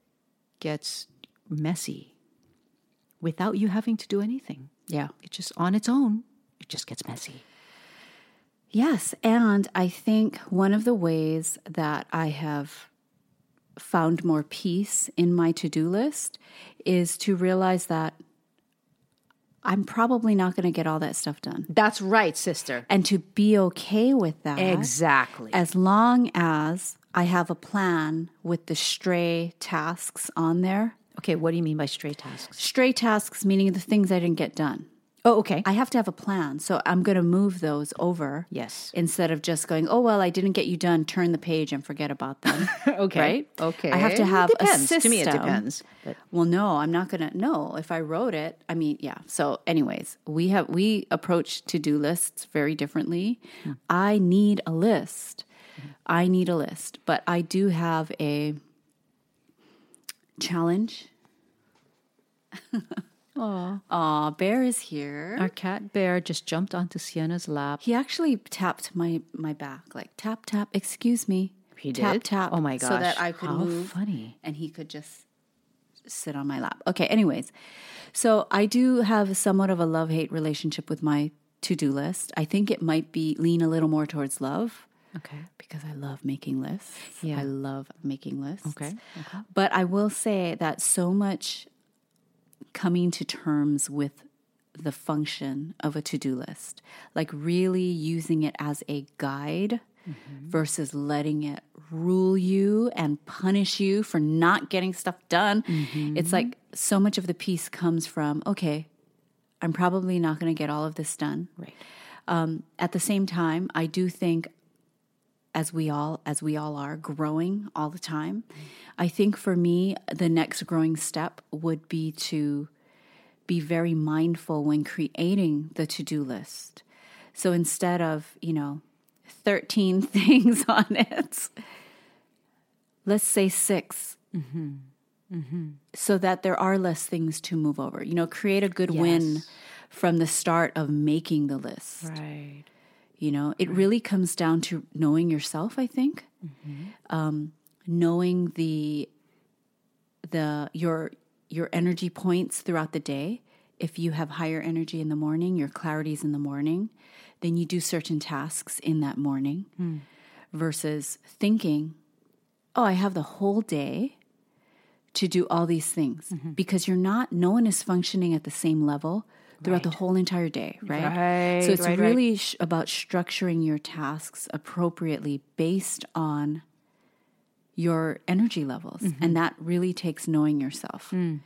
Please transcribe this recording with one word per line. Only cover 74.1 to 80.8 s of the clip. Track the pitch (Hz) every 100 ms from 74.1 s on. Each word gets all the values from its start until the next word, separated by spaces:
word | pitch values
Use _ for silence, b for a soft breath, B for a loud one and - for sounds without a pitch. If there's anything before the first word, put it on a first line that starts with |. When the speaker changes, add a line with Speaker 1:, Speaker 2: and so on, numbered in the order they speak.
| 147 110 -
Speaker 2:
And | 170 151
he | 156
could | 160 156
just | 151 - - _ _ _ _ _ _ _ _ -
sit | - 160 143
on | 143
my | 135
lap. | 120 - -
Okay, | 185 175
anyways. | 220 185 - - B B B B B B
So | - 233 214 -
I | 196 208
do | 247 254 254
have | 214 220 196 190
somewhat | 208 190 190
of | 175
a | 165
love-hate | 160 160 160 156
relationship | 165 156 147 156 -